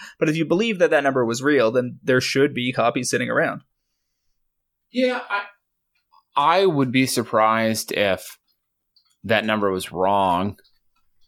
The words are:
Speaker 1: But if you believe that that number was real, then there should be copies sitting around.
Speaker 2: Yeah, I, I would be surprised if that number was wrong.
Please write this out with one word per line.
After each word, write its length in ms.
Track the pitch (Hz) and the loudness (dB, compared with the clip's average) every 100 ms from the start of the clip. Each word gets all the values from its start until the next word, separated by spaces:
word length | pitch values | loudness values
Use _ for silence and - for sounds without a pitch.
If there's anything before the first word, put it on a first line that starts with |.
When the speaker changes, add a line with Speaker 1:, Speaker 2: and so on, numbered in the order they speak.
| - - | -20 -4
Speaker 1:
But 100 | 156 | -2
if 80 | 160 | -2
you 80 | |
believe 340 | 147 170 233 185 | 0 0 0 0
that 120 | 160 | 2
that 140 | 156 | 2
number 200 | 143 131 | 2 0
was 180 | 117 117 | 0 -2
real, 280 | 139 143 113 | 2 2 2
then 280 | 123 123 - | 2 -2 -4
there 180 | - 127 | 0 0
should 320 | - 135 143 | 2 2 0
be 200 | 131 123 | 0 -4
copies 360 | 127 117 127 123 | 0 0 -2 -4
sitting 220 | 120 120 | -4 -2
around. 320 | 120 151 - - _ _ _ _ _ _ _ _ _ _ _ _ | -2 -2 -4 -14 _ _ _ _ _ _ _ _ _ _ _ _
Speaker 2:
Yeah, 280 | 247 254 247 - | -2 0 -2 -6
I, 120 | 202 - _ _ _ _ _ _ _ _ - | -8 -8 _ _ _ _ _ _ _ _ 0
I 300 | 147 180 196 | 2 4 2
would 260 | 147 131 | 2 2
be 140 | 131 131 | 0 0
surprised 840 | - 113 113 110 110 113 110 - | -2 -2 2 2 2 0 -2 -4
if 460 | - 101 92 - - _ _ _ _ _ _ _ _ | -2 0 -2 -6 -20 _ _ _ _ _ _ _ _
that 220 | 98 107 110 | -2 0 0
number 240 | 107 101 | 0 0
was 220 | 92 - | -2 -6
wrong. 640 | 85 95 101 95 87 101 - _ _ _ _ _ _ | -2 0 2 2 0 -2 -8 _ _ _ _ _ _